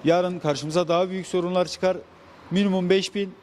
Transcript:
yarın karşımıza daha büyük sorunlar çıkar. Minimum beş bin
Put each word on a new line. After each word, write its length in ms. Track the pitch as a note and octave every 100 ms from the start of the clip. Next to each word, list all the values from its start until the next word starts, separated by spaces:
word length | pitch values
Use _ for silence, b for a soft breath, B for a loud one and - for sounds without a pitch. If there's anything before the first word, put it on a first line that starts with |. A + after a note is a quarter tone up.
yarın 360 | D3 E3+ F3+ F3+
karşımıza 480 | D3+ C#3 D3 D#3+ E3+
daha 220 | E3+ F#3
büyük 180 | F#3+ F3+
sorunlar 380 | F#3 F3 F3+ F3+
çıkar. 320 | - F#3 F3+ - - - - -
Minimum 380 | F3 G3+ F#3+ F3+
beş 260 | F#3+ F#3 G3+
bin 180 | G3 -